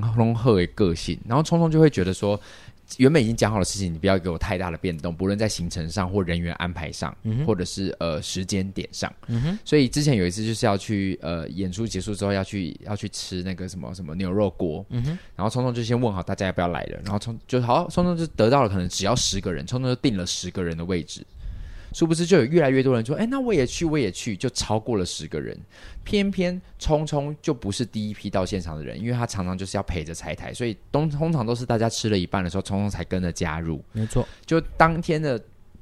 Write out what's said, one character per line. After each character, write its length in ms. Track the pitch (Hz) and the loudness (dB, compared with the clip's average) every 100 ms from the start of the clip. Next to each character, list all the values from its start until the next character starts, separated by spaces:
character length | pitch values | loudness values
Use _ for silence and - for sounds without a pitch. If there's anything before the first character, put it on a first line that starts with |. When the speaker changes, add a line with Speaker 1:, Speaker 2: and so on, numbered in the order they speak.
| 113 113 | 0 4
Speaker 1:
隆 180 | 113 | 4
赫 280 | 117 123 98 | 4 4 6
的 60 | 87 | 4
个 280 | - 95 82 | 2 2 2
性， 240 | - 71 104 | -2 -4 0
然 100 | 127 | 0
后 60 | |
聪 160 | 156 170 | 4 4
聪 100 | 165 | 4
就 80 | 156 | 8
会 120 | 156 | 8
觉 160 | 101 92 | 6 0
得 80 | |
说， 260 | 92 101 101 - - - - - - | 2 0 0 -4 -20 -20 -20 -8 4
原 140 | 127 | 6
本 120 | 156 | 8
已 20 | 110 | 4
经 80 | |
讲 160 | 117 107 | 2 2
好 80 | 107 | 2
的 60 | |
事 160 | 90 101 | 0 0
情， 140 | 92 | -2
你 40 | 80 | 0
不 80 | 95 | 2
要 140 | 95 | 2
给 100 | 90 | 0
我 80 | 82 | -4
太 200 | - 92 | -2 -2
大 120 | 90 | -4
的 80 | 80 | -4
变 200 | 95 80 | -4 -2
动， 180 | 87 82 | -6 -2
不 100 | 95 | 0
论 140 | 101 | 0
在 80 | 107 | 0
行 220 | - 85 | -2 -4
程 200 | - 80 | -4 -4
上 200 | 101 90 | -2 0
或 120 | 101 | 0
人 160 | 87 85 | 0 0
员 160 | 85 - | -2 -4
安 180 | 87 | -4
排 180 | 85 76 | -4 -8
上， 240 | 76 76 - | -6 -8 -6
Speaker 2:
嗯 140 | 110 117 | -4 -2
哼。 80 | 151 | 0
Speaker 1:
或 100 | 98 | 0
者 80 | |
是， 320 | 87 - 95 - | -2 -4 -4 -2
呃， 200 | 85 80 | -2 -2
时 220 | 85 92 | -4 -6
间 260 | 92 101 95 | -2 -2 -2
点 160 | 92 - | -6 -8
上。 220 | - - - - | -6 -8 -8 -4
Speaker 2:
嗯 140 | 117 | -2
哼。 180 | 147 208 | 0 -2
Speaker 1:
所 160 | - 151 | 2 4
以 80 | 127 | 4
之 160 | 143 | 2
前 140 | 147 117 | 4 4
有 100 | 87 | 2
一 40 | |
次 120 | 98 | 0
就 100 | 110 | -2
是 120 | 113 117 | 0 2
要 120 | 101 | 0
去， 400 | - 104 95 90 | 0 -2 0 -4
呃， 260 | 82 85 - | -4 -6 -6
演 240 | 87 95 | -6 -6
出 160 | 90 113 | -4 -4
结 140 | 95 | -4
束 120 | 95 | -4
之 120 | 101 101 | -2 0
后 80 | |
要 100 | 98 | 0
去， 340 | 95 101 82 - | -2 -4 -4 -6
要 100 | - | -8
去 140 | 104 104 | -6 -6
吃 340 | - - 92 | -8 -8 -6
那 100 | 92 | -6
个 120 | 90 92 | -6 -8
什 120 | 92 | -8
么， 140 | 62 | -10
什 100 | 92 | -8
么 100 | 78 85 | -8 -4
牛 140 | 92 | 0
肉 200 | 98 98 | 2 2
锅。 360 | - 90 78 98 | 2 -2 -2 -4
Speaker 2:
嗯 120 | 123 | -2
哼。 140 | 131 175 - - | -2 -4 -10 -4
Speaker 1:
然 80 | 107 | -2
后 40 | |
聪 140 | 127 | 0
聪 100 | 123 | 0
就 80 | 120 | -2
先 180 | 113 120 | 0 2
问 120 | 120 | 2
好 100 | 95 | -2
大 140 | 85 98 | -4 -2
家 120 | 95 | -2
要 40 | |
不 80 | 90 | 0
要 80 | 87 | 0
来 160 | 82 | 0
了， 160 | 50 50 90 | -6 -8 -4
然 80 | |
后 60 | 104 | -4
聪-， 200 | 117 117 - | -4 -10 -2
就 140 | 127 | 0
好， 260 | 117 135 175 | 4 4 4
聪 160 | 180 | 2
聪 140 | 180 170 | 2 0
就 100 | 165 | -2
得 220 | - 110 | 2 6
到 120 | 139 | 6
了 60 | 113 | 4
可 80 | 95 | 2
能 140 | 90 | -2
只 160 | - 95 | 0 0
要 100 | 123 | 2
十 240 | - 104 | 0 0
个 140 | 95 | -2
人， 120 | 80 76 | -4 -4
聪 160 | 127 | -2
聪 80 | 131 | 0
就 60 | 127 | 2
定 220 | 143 98 | 2 0
了 80 | 87 | -2
十 260 | - 90 | -4 -6
个 100 | 95 | -4
人 140 | 85 82 | -4 -4
的 80 | |
位 180 | 85 90 | -2 -2
置。 240 | 73 - - - - - - - - | -4 -12 -16 -14 -12 -10 -12 -12 -10
殊 140 | - 165 | 0 2
不 80 | 160 | 2
知 100 | 170 | 6
就 120 | 175 | 6
有 80 | 120 | 6
越 160 | 170 | 4
来 80 | 139 | 6
越 120 | 131 | 4
多 140 | 131 120 | 4 2
人 100 | 113 | 2
说 80 | 151 | -2
，“哎， 80 | 233 | -2
那 80 | 269 | -2
我 160 | 247 | 2
也 140 | 175 123 | 2 2
去， 160 | - | 0
我 160 | 165 151 | 0 2
也 100 | 104 | 0
去。” 220 | - 123 95 | -2 -6 -4
就 100 | 127 | -4
超 280 | - - 107 | -4 -2 -2
过 160 | 107 110 | 0 -2
了 100 | 87 | -2
十 220 | - 78 | -6 -6
个 140 | 78 | -6
人。 180 | 58 - - - - - - | -6 -10 -16 -20 -18 -12 0
偏 260 | 202 202 | 2 2
偏 280 | 190 180 180 - - | 0 -2 -2 -10 -6
聪 260 | - 151 156 | 2 2 2
聪 300 | 147 143 151 | -2 -2 -4
就 120 | - | -4
不 160 | 135 98 | -2 -2
是 160 | 98 113 | -2 -4
第 240 | 110 107 | -4 -4
一 40 | |
批 160 | 101 101 | -6 -2
到 160 | 95 90 | 0 0
现 160 | 95 | -2
场 160 | 82 78 | -4 -8
的 40 | |
人， 160 | 67 58 | -8 -6
因 100 | 117 | -4
为 40 | |
他 160 | 123 117 | -2 -2
常 160 | 101 | -2
常 140 | 90 92 | -2 -4
就 80 | 95 | -4
是 100 | 101 | -4
要 80 | |
陪 180 | - 85 | -2 -4
着 140 | 78 82 | -4 -8
拆 180 | 78 | -8
台， 200 | 76 - | -8 -8
所 120 | 190 120 | -4 -4
以 120 | 104 - | -4 -2
东-， 200 | 143 156 | 0 0
通 220 | 147 160 | 0 0
常 120 | 156 110 | 0 0
都 80 | |
是 120 | 120 123 | -2 0
大 120 | 117 | 2
家 120 | 113 | 2
吃 180 | - 113 | 2 2
了 100 | 101 | 2
一 80 | 87 | 2
半 160 | 101 | -2
的 80 | 90 | -2
时 60 | 95 | -2
候， 60 | |
聪 180 | - 98 | -2 -2
聪 100 | 101 | -2
才 140 | 92 | -4
跟 180 | 85 92 | -4 -2
着 80 | 90 | -2
加 300 | - 85 80 | -2 -2 -2
入。 240 | 80 78 - | -4 -4 -6
Speaker 2:
没 160 | 110 110 | -4 0
错。 180 | 127 - - - | 0 -2 -6 0
Speaker 1:
就 160 | 165 - - | 0 0 4
当 240 | 165 165 | 4 4
天 200 | 175 156 | -2 -2
的 160 | 151 117 - - - - | 0 -4 -6 -20 -20 -20